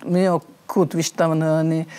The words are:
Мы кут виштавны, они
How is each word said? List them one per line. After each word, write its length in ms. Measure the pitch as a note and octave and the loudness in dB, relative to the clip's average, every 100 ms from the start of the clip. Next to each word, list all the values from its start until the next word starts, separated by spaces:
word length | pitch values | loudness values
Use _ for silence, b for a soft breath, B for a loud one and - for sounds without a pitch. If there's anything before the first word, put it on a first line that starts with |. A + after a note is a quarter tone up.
Мы 360 | - F3 F#3+ E3+ - - - | -2 0 2 0 -4 -20 -6
кут 280 | - E3 | 0 0
виштавны, 640 | E3 D#3 - E3 D#3+ D#3 D#3+ | 0 -4 0 0 2 2 2
они 280 | D#3+ D#3+ D#3+ | 2 0 -4